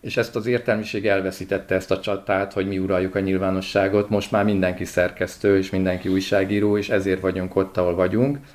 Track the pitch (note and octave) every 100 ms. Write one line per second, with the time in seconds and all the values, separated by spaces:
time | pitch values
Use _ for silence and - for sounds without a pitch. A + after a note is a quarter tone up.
0 | - - A#2 A#2 A2 A#2+ A#2+ G#2+ G#2+ G#2
1 | G#2 G2 F#2 - F2+ G2 - F#2+ - F#2+
2 | - G2 - F#2+ G2 G2+ G2 F#2+ F#2+ F#2
3 | F#2 G2 F#2+ F#2 F#2+ F#2+ F#2+ G2+ G2 G#2
4 | G2+ G#2 - G#2 G#2 G2 F#2 F2 F2 -
5 | F2+ - F2+ - G#2 G2 F#2+ F#2+ F#2+ F2+
6 | F#2+ F#2+ G2 G2+ F#2+ G#2 G#2 G#2 G2+ G#2
7 | F#2+ F#2 F#2+ F#2 F#2 G2 F#2+ - F2+ F2
8 | F#2 G#2+ C3+ C#3+ -